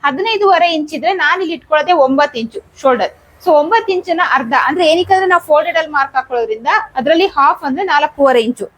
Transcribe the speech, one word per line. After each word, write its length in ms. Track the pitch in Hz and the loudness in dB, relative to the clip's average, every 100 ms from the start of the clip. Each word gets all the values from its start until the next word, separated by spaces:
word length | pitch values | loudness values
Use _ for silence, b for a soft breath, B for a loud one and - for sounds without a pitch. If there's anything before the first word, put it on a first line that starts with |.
ಹದಿನೈದೂವರೆ 680 | 285 269 427 440 403 349 349 | -4 -4 -4 0 2 2 2
ಇಂಚ್ 200 | 320 302 | -2 -6
ಇದ್ರೆ 200 | 311 302 | -4 -4
ನಾನು 280 | 381 302 359 | -2 0 -2
ಇಲ್ಲಿ 140 | 370 320 | -4 -8
ಇಟ್ಕೊಳ್ಳೋದೆ 380 | _ 302 302 | _ -2 0
ಒಂಬತ್ತು 460 | 349 262 269 285 247 | 2 2 2 0 -2
ಇಂಚು 200 | 226 - - _ | -10 -10 -16 _
ಶೋಲ್ಡರ್. 300 | 269 247 185 - _ _ - | 0 0 -2 -6 _ _ 2
So 60 | |
ಒಂಬತ್ತು 420 | 302 302 453 453 | 2 4 0 0
ಇಂಚಿನ 280 | 370 359 330 359 | -4 -2 -2 0
ಅರ್ಧ 220 | 262 240 254 | 0 0 0
ಅಂದ್ರೆ 280 | - 320 330 | 0 0 2
ಏನಕ್ಕೆ 220 | 330 359 | 2 2
ಅಂದ್ರೆ 160 | 381 381 | 0 2
ನಾವು 120 | 359 | 0
ಫೋಲ್ಡೆಡ್ 360 | 349 302 320 330 | 2 0 2 -2
ಅಲ್ಲಿ 140 | 320 | -2
ಮಾರ್ಕ್ 240 | 294 269 269 | -2 -2 -4
ಹಾಕೊಳ್ಳೋದ್ರಿಂದ 520 | 254 247 226 220 240 415 - - | -4 -4 -4 -4 -2 -2 -2 -6
ಅದ್ರಲ್ಲಿ 300 | 240 330 381 | 0 2 0
ಹಾಫ್ 380 | - 277 320 | 2 2 2
ಅಂದ್ರೆ 220 | 294 269 392 | -4 -4 0
ನಾಲ್ಕೂವರೆ 560 | 294 302 - 277 247 | 0 0 0 2 2
ಇಂಚು. 240 | 226 247 202 | 0 -6 -10